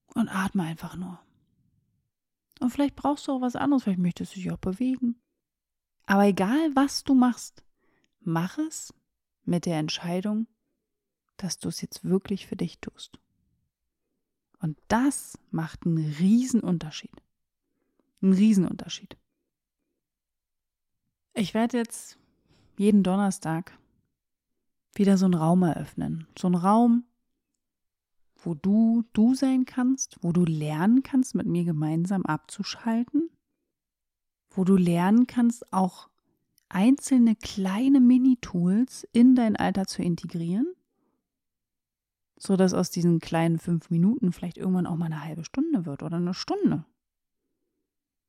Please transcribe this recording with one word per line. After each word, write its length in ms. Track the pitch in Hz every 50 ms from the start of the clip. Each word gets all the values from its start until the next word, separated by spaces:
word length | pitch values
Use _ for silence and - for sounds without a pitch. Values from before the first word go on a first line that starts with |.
| _ _ _
Und 140 | - 226 -
atme 360 | - 190 190 196 - 196 175
einfach 320 | 160 165 - - 170 -
nur. 240 | 160 180 180 180 170 _ _ _ _ _ _ _ _ _ _ _ _ _ _ _ _ _ _ _ _ _ _ _ _ _ _ _ _
Und 100 | - 247
vielleicht 260 | 233 - 285 277 -
brauchst 300 | - - 269 294 - -
du 60 | - 277
auch 80 | 254
was 160 | 254 247 240
anderes, 280 | - - 269 285 262 -
vielleicht 160 | 214 190 180
möchtest 340 | 180 175 170 - 180 - -
du 60 | 196
dich 100 | 180 175
auch 80 | 170 170
bewegen. 600 | - 190 185 190 247 254 262 262 254 240 233 - _ _ _ _ _ _ _ _ _ _ _ _ _ _ _ _ _
Aber 220 | - 196 196 202
egal, 480 | 202 196 175 190 190 240 302 330 320 277
was 300 | 269 277 277 - - -
du 100 | - 277
machst, 500 | 262 247 247 226 - - - _ - _ _ _ _ _ _ _ _ _ _ _ _
mach 380 | _ 175 165 165 170 185 - -
es 340 | 311 320 - - - - - _ _ _ _ _ _ _ _ _ _
mit 220 | - 175 175 -
der 120 | 190 170 156
Entscheidung, 680 | 156 - - - - 175 175 180 185 208 214 214 226 - _ _ _ _ _ _ _ _ _ _ _ _ _ _ _ _ _
dass 220 | _ - 180 - -
du 100 | - 175
es 120 | 170 -
jetzt 240 | - - - - -
wirklich 420 | 165 175 190 - - 202 190 -
für 100 | - -
dich 240 | 190 175 170 - _
tust. 380 | - - - _ - - _ - _ _ _ _ _ _ _ _ _ _ _ _ _ _ _ _ _ _ _ _ _ _ _ _ _ _ _ _
Und 180 | - 160 151 - _ _
das 500 | - 226 254 294 269 - - - - - _ _
macht 360 | - 165 165 160 - - -
einen 120 | 175 165 160 156 151 151 147
Riesenunterschied. 1040 | 175 190 214 240 254 254 254 226 - 175 180 160 - 151 - - - - - - _ _ _ _ _ _ _ _ _ _ _ _ _ _ _ _ _ _ _ _
Einen 140 | - 190 190
Riesenunterschied. 840 | 185 202 220 220 196 175 - - - - - - - - - - _ _ _ _ _ _ _ _ _ _ _ _ _ _ _ _ _ _ _ _ _ _ _ _ _ _ _ _ _ _ _ _ _ _ _ _ _ _ _ _ _ _ _ _
Ich 220 | 254 214 165 -
werde 240 | 214 226 240 233 240
jetzt 400 | 233 220 - - - - - _ _ _ _ _ _ _ _ _ _ _ _
jeden 260 | - 196 208 214 202 185
Donnerstag 760 | 180 180 196 208 196 190 - - 156 160 165 185 - - _ _ _ _ _ _ _ _ _ _ _ _ _ _ _ _ _ _ _ _ _ _ _ _
wieder 220 | - 202 196 196
so 80 | 190 190
einen 100 | 185 175
Raum 280 | 170 156 160 170 185 185
eröffnen. 640 | 170 143 - - - - - 160 151 156 165 160 - _
So 120 | - - 180
einen 80 | 180
Raum, 480 | 175 170 190 208 226 240 240 233 240 240 _ _ _ _ _ _ _ _ _ _ _ _ _ _ _ _ _ _ _ _ _ _ _ _ _ _ _ _
wo 120 | 175 170
du 500 | 147 - 190 202 214 226 226 226 233 226 - _
du 220 | - 214 240 262
sein 300 | 262 - 262 262 262 254
kannst, 540 | - - - 254 247 269 269 - - - - -
wo 100 | 170 170
du 120 | 175 180
lernen 580 | 165 160 156 151 151 151 151 170 202 233 262 269
kannst, 320 | - - 262 254 - -
mit 120 | 185 -
mir 180 | - 165 175 175
gemeinsam 640 | 170 165 151 151 151 156 165 170 180 202 190 -
abzuschalten, 1040 | - 156 156 - - - - 196 - - - - 233 226 226 240 - - 294 330 330 - _ _ _ _ _ _ _ _ _ _ _ _ _ _ _ _ _ _ _ _ _ _ _
wo 140 | _ - 185
du 120 | 175 196
lernen 500 | 190 180 175 170 170 175 190 214 233 247
kannst, 460 | - - 247 240 233 233 - - _ -
auch 380 | 190 190 185 - - - _ _ _ _ _ _ _ _ _ _ _ _ _
einzelne 680 | - 180 190 240 269 285 - - 269 254 233 226 220
kleine 640 | - - - - - 190 185 185 208 254 269 277 277
Mini-Tools 1040 | 247 240 254 254 247 262 254 - - - - 180 170 180 190 214 247 - - - - - _
in 220 | 226 240 254 262
deinen 220 | 247 240 220 202
Alltag 320 | - - 185 185 202 190 -
zu 140 | - - 185
integrieren, 640 | 175 170 170 - 165 - 175 165 170 180 202 262 349 370 _ _ _ _ _ _ _ _ _ _ _ _ _ _ _ _ _ _ _ _ _ _ _ _ _ _ _ _ _ _ _ _ _
sodass 340 | - - 196 180 190 185 175
aus 180 | 175 185 -
diesen 300 | - 180 170 175 170 160
kleinen 380 | - - - 165 165 165 165 165
fünf 320 | - - 175 165 - _
Minuten 420 | 170 165 170 196 233 311 - 180 170
vielleicht 240 | - - 180 165
irgendwann 300 | - - 190 185 185 175
auch 100 | - 175
mal 100 | 156 170
eine 160 | 165 156 156 147
halbe 220 | 160 156 160 160
Stunde 400 | - _ 262 294 330 311 214 165
wird 180 | 170 139 - -
oder 140 | 156 165
eine 180 | 170 175 175 185
Stunde. 500 | - - - 339 415 392 233 151 147 160 - _ _ _ _ _ _ _ _ _ _ _ _ _ _ _ _ _ _ _ _ _ _ _ _ _ _ _